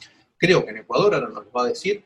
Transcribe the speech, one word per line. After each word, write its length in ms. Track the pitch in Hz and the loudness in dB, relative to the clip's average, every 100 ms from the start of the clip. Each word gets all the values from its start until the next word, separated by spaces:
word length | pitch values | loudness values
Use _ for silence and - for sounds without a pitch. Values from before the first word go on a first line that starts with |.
| - _ _ _ | -20 _ _ _
creo 260 | 175 160 | 4 4
que 80 | - | 2
en 60 | 110 | -8
Ecuador, 380 | - - 202 147 | -4 0 2 2
ahora 120 | 117 | -2
nos 160 | 110 | -10
lo 80 | - | -8
va 120 | 123 | -4
a 40 | 123 | -2
decir 340 | - 190 202 | -2 -4 -6